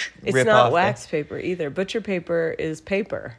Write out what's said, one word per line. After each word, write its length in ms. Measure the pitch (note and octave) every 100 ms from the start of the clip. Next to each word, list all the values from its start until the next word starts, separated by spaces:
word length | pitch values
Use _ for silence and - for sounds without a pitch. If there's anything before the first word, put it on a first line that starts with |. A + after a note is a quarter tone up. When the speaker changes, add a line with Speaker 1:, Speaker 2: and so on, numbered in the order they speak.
| - -
Speaker 1:
It's 120 | -
Speaker 2:
rip 120 | C3 A3+
Speaker 1:
not 200 | G#3 A#2+
Speaker 2:
off 60 |
Speaker 1:
wax 320 | E3+ G3 G#3 -
Speaker 2:
the 40 |
Speaker 1:
paper 280 | D#3 D3 D3
either. 300 | E3+ F3 C#3+
Butcher 300 | F3 F#3+ A3+
paper 540 | G3+ F3+ E3+ E3+ D#3+ -
is 220 | D#3+ D#3
paper. 560 | - G3 A3 - -